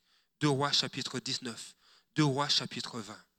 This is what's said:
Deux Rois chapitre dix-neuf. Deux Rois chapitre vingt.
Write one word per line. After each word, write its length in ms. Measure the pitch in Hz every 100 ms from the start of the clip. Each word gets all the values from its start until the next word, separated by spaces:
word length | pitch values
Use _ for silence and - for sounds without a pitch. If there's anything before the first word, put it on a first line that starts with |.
| _ _ _ _
Deux 100 | 151
Rois 220 | 135 143
chapitre 480 | 139 - - - 131
dix-neuf. 560 | 123 - 127 110 - - _ _ _ -
Deux 100 | 151
Rois 240 | 131 143
chapitre 500 | - 123 - - 120
vingt. 260 | 101 101 -